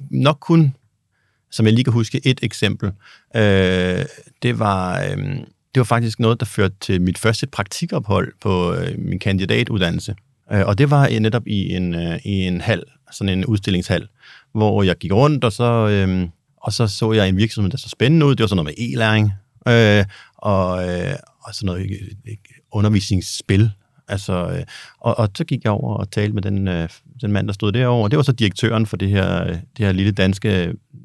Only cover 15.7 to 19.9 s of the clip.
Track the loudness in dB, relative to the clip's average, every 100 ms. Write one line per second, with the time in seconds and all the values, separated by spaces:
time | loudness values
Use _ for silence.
15.7 | 2 2 2 2 0 -2 -8 _ _ -6
16.7 | -2 -2 0 0 2 2 2 0 0 -2
17.7 | -4 -8 0 2 4 4 2 2 0 -2
18.7 | -6 -6 -2 2 2 2 -2 _ _ 2
19.7 | 4 6